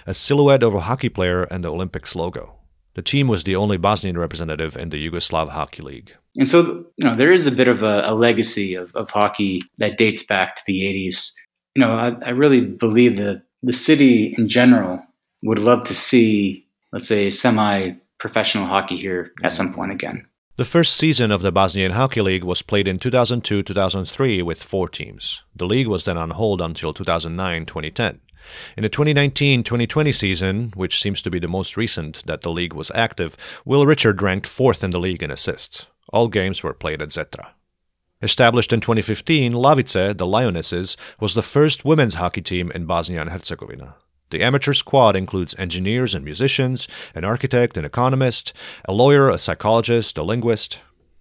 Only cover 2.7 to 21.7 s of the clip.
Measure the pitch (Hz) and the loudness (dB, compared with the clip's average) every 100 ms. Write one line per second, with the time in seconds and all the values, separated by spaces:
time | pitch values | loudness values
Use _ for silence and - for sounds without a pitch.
2.7 | _ _ - 92 139 135 104 90 92 104 | _ _ -10 -2 0 2 2 0 0 2
3.7 | 95 92 107 98 85 82 - 82 78 80 | 2 2 0 -2 -4 -4 -6 -6 -4 -6
4.7 | - 85 76 78 85 - 85 78 80 73 | -6 -8 -6 -6 -6 -4 -2 -2 -4 -8
5.7 | - 71 65 - - _ - 135 170 170 | -10 -16 -18 -20 -20 _ 0 4 6 4
6.7 | - - - 147 113 147 185 151 123 123 | -2 -12 -2 0 4 6 6 4 4 4
7.7 | 123 107 104 90 110 120 113 110 - 98 | 4 2 2 0 4 4 4 0 -2 -4
8.7 | 90 90 - 104 104 104 - 101 90 - | -6 -8 -8 -4 0 0 2 -2 -2 -6
9.7 | - 107 104 110 107 - 98 92 - - | -4 -4 2 2 2 -2 0 0 -4 -6
10.7 | 95 98 98 92 87 - - - _ _ | -4 -2 -4 -4 -2 -4 -6 -18 _ _
11.7 | - 120 113 120 117 - 123 147 131 101 | 2 2 2 0 -2 -4 2 6 6 4
12.7 | - 113 110 123 101 101 98 - _ 127 | 0 2 6 6 4 -2 -4 -10 _ -4
13.7 | 120 - 151 135 117 104 - 110 123 123 | -2 2 6 6 6 2 0 0 4 6
14.7 | 120 92 90 - _ _ _ 107 110 107 | 6 2 -6 -12 _ _ _ -2 2 4
15.7 | 123 - - - 127 113 104 101 98 _ | 4 2 -4 2 4 6 4 0 -4 _
16.7 | _ _ 98 - 107 98 98 123 110 104 | _ _ -10 -2 0 0 0 2 2 2
17.7 | 101 92 87 _ _ 107 - 101 107 92 | 0 -2 -8 _ _ -4 -2 -2 -2 -2
18.7 | 98 95 90 95 90 85 - - - 90 | -2 -2 -6 -6 -6 -6 -4 -4 -2 -4
19.7 | - 95 95 - - - _ _ - 127 | -6 -8 -8 -10 -10 -14 _ _ -8 0
20.7 | 170 165 - 160 143 113 104 95 90 95 | 2 2 2 2 2 2 2 2 2 2